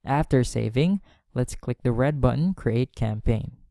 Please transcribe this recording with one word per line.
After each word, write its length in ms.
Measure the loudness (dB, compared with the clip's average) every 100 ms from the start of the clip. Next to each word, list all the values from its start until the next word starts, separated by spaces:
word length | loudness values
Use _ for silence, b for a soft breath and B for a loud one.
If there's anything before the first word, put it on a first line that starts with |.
After 400 | -2 -2 2 2
saving, 560 | 2 -2 -2 0 0 0 b b b
let's 220 | -4 -4
click 220 | -6 -8 -4
the 120 | -2
red 260 | 2 0 2
button, 340 | 2 2 0
Create 400 | 0 -2 0 -2
Campaign. 600 | -2 -4 -2 0 -2 -4 -14 -20